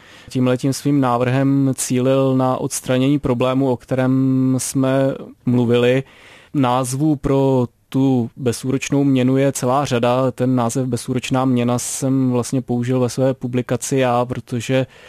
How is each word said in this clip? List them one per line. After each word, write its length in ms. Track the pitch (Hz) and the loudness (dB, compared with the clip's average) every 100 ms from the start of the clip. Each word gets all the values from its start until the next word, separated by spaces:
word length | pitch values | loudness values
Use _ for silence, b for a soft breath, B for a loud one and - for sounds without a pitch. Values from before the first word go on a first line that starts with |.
| B B B | B B B
tímhletím 440 | 131 127 127 143 | -2 0 0 -2
svým 280 | 131 143 143 | -2 0 2
návrhem 720 | 131 120 123 131 135 139 135 | 2 2 0 2 2 2 0
cílil 640 | 127 - 123 127 135 135 131 | -2 -2 0 2 2 2 2
na 200 | 131 127 | 0 -2
odstranění 640 | 135 - - 127 131 143 | -4 -6 -2 0 2 0
problému, 520 | 135 120 127 131 135 | 0 0 0 0 0
o 60 | 123 | -2
kterém 800 | - 131 131 131 131 131 131 131 | -2 -2 0 2 2 2 2 0
jsme 560 | - 135 131 135 135 139 - - - | -2 -2 0 2 0 -2 -10 -8 0
mluvili. 560 | 123 117 120 123 131 135 B B B B | 2 2 4 4 2 -2 B B B B
Názvů 600 | 151 127 123 127 131 156 147 | -2 0 0 -2 -2 0 0
pro 500 | 139 139 135 131 120 _ _ | 0 2 2 2 0 _ _
tu 400 | 131 135 131 117 - | 0 2 2 -2 -4
bezúročnou 680 | 127 113 131 135 - 143 | -4 -4 -4 -4 -2 0
měnu 320 | 139 131 127 131 | 2 2 2 2
je 160 | 139 | 0
celá 320 | 135 123 135 | 0 0 0
řada. 460 | 135 123 120 127 131 | 0 0 2 2 0
Ten 260 | - 127 127 | -2 0 0
název 300 | 117 135 127 | 0 -2 -2
bezúročná 580 | 120 - 127 - 131 | -4 -4 -6 -2 0
měna 340 | 131 123 120 120 | 0 0 0 -2
jsem 520 | - - 135 135 131 | -4 -4 -2 0 0
vlastně 320 | 123 117 135 | 0 -2 -4
použil 380 | 123 123 120 131 | -4 -4 -2 0
ve 80 | 123 | 0
své 260 | - 135 | 0 -2
publikaci 640 | 131 123 123 123 127 - 135 | -2 -4 -4 -4 -6 -2 0
já, 280 | 127 120 | 2 0
protože 640 | 123 127 - 123 113 131 131 B | -2 -6 -8 -6 -2 -2 -2 B